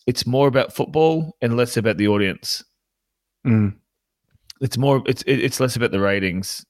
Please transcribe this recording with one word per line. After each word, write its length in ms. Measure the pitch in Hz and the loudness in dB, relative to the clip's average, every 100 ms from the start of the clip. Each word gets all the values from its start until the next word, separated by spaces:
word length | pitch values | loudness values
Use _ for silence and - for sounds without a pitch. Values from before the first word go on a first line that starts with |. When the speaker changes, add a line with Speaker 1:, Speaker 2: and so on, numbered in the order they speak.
| - | -4
Speaker 1:
it's 180 | 120 - | -4 0
more 220 | 127 139 | 2 2
about 240 | 127 - | 2 0
football 640 | - - 147 160 160 160 - | -4 -4 2 2 2 -4 -4
and 160 | 117 117 | -2 0
less 180 | 120 - | 0 0
about 220 | 110 90 | 0 2
the 100 | 104 | 2
audience. 560 | 104 98 85 - - - _ _ _ _ _ _ _ - | 2 0 -4 -8 -10 -10 _ _ _ _ _ _ _ 0
Speaker 2:
Mm. 300 | 110 101 101 _ _ _ _ _ _ - - | 2 2 -4 _ _ _ _ _ _ -20 -8
Speaker 1:
It's 160 | 131 - | -6 0
more, 260 | 135 135 113 | 2 2 0
it's, 180 | 127 | -2
it, 160 | - 135 | 0 0
it's 180 | 139 - | 0 -2
less 160 | 131 120 | -2 0
about 160 | 117 | -2
the 80 | 98 | 0
ratings, 680 | 98 101 95 92 98 - - | 0 0 -2 -4 -6 -10 -10